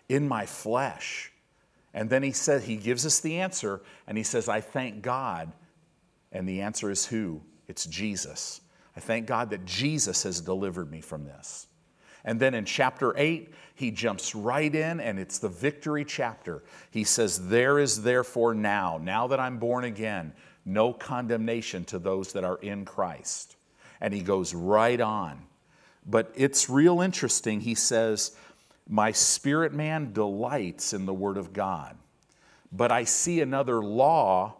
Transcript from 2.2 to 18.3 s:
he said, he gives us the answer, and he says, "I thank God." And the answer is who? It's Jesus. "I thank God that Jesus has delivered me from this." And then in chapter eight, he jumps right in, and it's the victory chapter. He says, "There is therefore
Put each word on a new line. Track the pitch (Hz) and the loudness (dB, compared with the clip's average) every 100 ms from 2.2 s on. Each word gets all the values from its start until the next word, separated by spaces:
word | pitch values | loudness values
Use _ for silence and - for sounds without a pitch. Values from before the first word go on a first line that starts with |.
he | 139 | 2
said, | 131 - 139 | 0 2 2
he | 135 107 | 2 -4
gives | 104 123 151 | -2 0 2
us | - | 0
the | 160 165 | 0 -2
answer, | 185 185 107 98 - - - | -4 -4 -4 -6 -8 -18 -6
and | 107 | -4
he | |
says, | 107 123 110 | -2 0 0
"I | 107 | -2
thank | - 139 127 104 | -2 -4 -6 -6
God." | 120 127 131 87 82 - - _ _ _ _ _ _ | -4 -2 -2 -6 -8 -12 -20 _ _ _ _ _ _
And | 95 92 | -6 -4
the | 92 | -4
answer | 101 107 104 | -4 -4 -4
is | 98 - | -4 -2
who? | 113 101 78 - _ - | -4 -4 -6 -12 _ -16
It's | 92 85 | -10 -8
Jesus. | 78 107 95 67 - - - _ _ _ - | -6 -6 -4 -8 -8 -10 -12 _ _ _ -10
"I | |
thank | - 113 110 | -4 -4 0
God | 117 117 | -2 -2
that | 101 90 | -6 -6
Jesus | 92 139 151 101 90 | -2 0 0 0 0
has | 98 87 | -2 -4
delivered | 85 95 98 87 80 | -4 -2 -2 -4 -8
me | 80 | -10
from | - 78 71 | -12 -12 -12
this." | 67 - - - _ _ _ _ - | -14 -16 -16 -18 _ _ _ _ -12
And | - 113 | -6 2
then | 131 | 2
in | 120 | 2
chapter | 104 - 131 - 123 139 | -2 2 2 2 0 2
eight, | 151 165 - - - - | 2 0 -6 -20 -20 -6
he | 127 | -4
jumps | 98 113 98 - | -2 -2 -2 -4
right | 110 107 135 156 | -4 0 2 2
in, | 156 160 170 | 0 0 -2
and | 113 98 | -4 -4
it's | 92 - | -4 -4
the | 107 | -6
victory | 87 127 147 156 151 143 | -2 -2 -2 -2 -4 -4
chapter. | - 120 110 - 76 - - - | -4 -4 -4 -10 -10 -12 -20 -8
He | 110 | -2
says, | 104 - 110 85 90 | 2 2 2 0 2
"There | 117 127 143 | 4 6 4
is | 139 113 | 4 2
therefore | 110 127 123 | 2 2 2